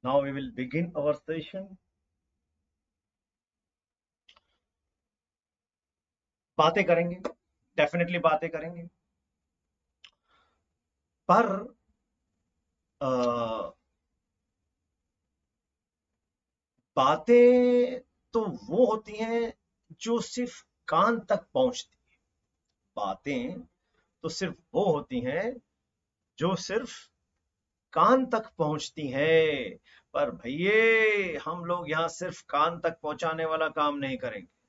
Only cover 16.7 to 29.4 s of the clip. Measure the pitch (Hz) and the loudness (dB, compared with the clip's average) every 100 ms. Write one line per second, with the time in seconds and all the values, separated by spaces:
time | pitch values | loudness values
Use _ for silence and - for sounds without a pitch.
16.7 | _ _ - 190 302 - 240 240 247 247 | _ _ 2 2 2 6 8 8 8 6
17.7 | 247 247 254 - _ _ 233 214 147 104 | 4 2 -2 -14 _ _ -4 -4 -8 -6
18.7 | 170 247 220 214 208 226 233 233 - _ | 2 2 2 -6 -8 -4 -2 -4 -8 _
19.7 | _ _ 160 220 233 185 - 247 - _ | _ _ -14 -4 -4 -4 -8 -8 -10 _
20.7 | _ - - 208 233 - 202 - 135 131 | _ -2 2 2 0 -2 -4 -2 0 0
21.7 | 123 - _ _ _ _ _ _ _ _ | 0 -14 _ _ _ _ _ _ _ _
22.7 | _ _ - 101 95 - 135 123 180 - | _ _ -8 -6 -6 -6 -6 -6 -10 -16
23.7 | _ _ _ _ _ 165 165 190 - _ | _ _ _ _ _ -10 -6 -8 -8 _
24.7 | - 196 151 - 127 123 151 214 247 _ | -2 0 0 -2 -6 -4 -4 -6 -8 _
25.7 | _ _ _ _ _ _ _ 165 185 - | _ _ _ _ _ _ _ -2 -2 -4
26.7 | 202 254 - - _ _ _ _ _ _ | -6 -6 -16 -20 _ _ _ _ _ _
27.7 | _ _ - 185 262 254 233 220 _ 151 | _ _ 2 4 4 2 -4 -4 _ -2
28.7 | 151 - - 147 127 156 160 | -2 -6 -8 -6 0 4 4